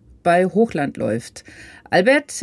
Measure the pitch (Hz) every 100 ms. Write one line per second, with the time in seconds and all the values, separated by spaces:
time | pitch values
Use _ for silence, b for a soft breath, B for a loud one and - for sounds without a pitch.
0 | _ - 175 175 185 185 226 160 143 -
1 | 113 110 - - - B B B B 170
2 | 202 285 285 -